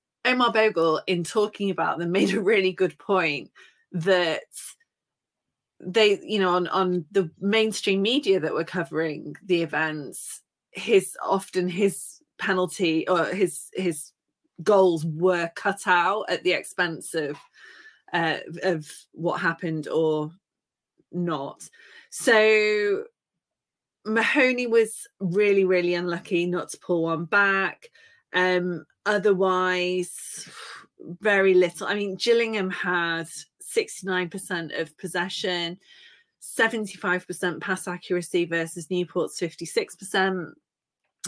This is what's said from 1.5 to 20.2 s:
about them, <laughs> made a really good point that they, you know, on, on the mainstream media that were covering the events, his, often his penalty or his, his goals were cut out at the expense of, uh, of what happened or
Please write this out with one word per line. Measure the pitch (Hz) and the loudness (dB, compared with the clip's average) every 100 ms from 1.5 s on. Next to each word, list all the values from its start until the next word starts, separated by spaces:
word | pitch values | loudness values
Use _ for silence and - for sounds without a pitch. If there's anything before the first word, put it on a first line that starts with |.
| - 202 | -2 -4
about | 180 165 156 | -2 -2 -2
them, | 170 | -2
<laughs> | |
made | 185 202 | 2 2
a | 185 | 2
really | 190 214 190 | 2 2 2
good | 175 185 - | 0 -2 -2
point | - 196 165 143 101 _ - _ _ | -2 0 0 -2 -8 _ -20 _ _
that | 180 165 185 170 151 - - - - _ _ _ _ _ _ _ _ _ _ | -4 2 2 2 -2 -6 -10 -10 -14 _ _ _ _ _ _ _ _ _ _
they, | - 185 214 202 | -2 4 4 4
you | - 208 | 0 0
know, | 185 | 2
on, | 180 180 | 2 0
on | 190 185 180 156 | 0 2 0 0
the | 202 170 - | 0 -2 -2
mainstream | 202 220 220 208 - 196 | 2 2 2 0 0 2
media | 202 262 - 190 | 2 2 2 2
that | 151 | 2
were | 139 | -2
covering | 165 185 - 151 160 151 - 147 | -4 -4 -4 -2 -4 -4 -10 -14
the | 190 175 | -2 0
events, | 165 151 156 151 135 - - - - _ _ | 0 -2 -2 -4 -8 -10 -10 -12 -16 _ _
his, | - 190 208 185 - | -10 4 4 4 -2
often | - 196 190 185 180 | -2 -2 -2 -2 -2
his | 175 202 - - - _ - | 0 0 0 -8 -14 _ -6
penalty | - 185 180 - 180 160 - | -2 0 0 0 0 0 2
or | 180 131 | 2 2
his, | 185 180 - - | 0 0 -2 -8
his | - 185 156 - _ _ _ _ - | -4 -2 -4 -8 _ _ _ _ -4
goals | 160 202 190 165 | 2 6 6 4
were | 160 151 180 175 170 - | -2 0 2 2 -2 -4
cut | 208 190 - | -4 -2 2
out | 180 175 208 - | 2 2 0 -2
at | 175 | -2
the | 180 | 0
expense | 165 - - 175 165 - 165 | 0 -2 -4 -4 -4 -6 -4
of, | 147 147 - _ - - - - - | -4 -8 -14 _ -20 -20 -20 -20 -6
uh, | 170 160 147 - 165 | -2 -2 -4 -8 -4
of | 190 165 147 - - | -2 -2 -4 -14 -18
what | - 170 151 | -6 -4 0
happened | 175 165 175 160 147 | -2 -2 -4 -4 -2
or | 151 160 151 | 0 2 0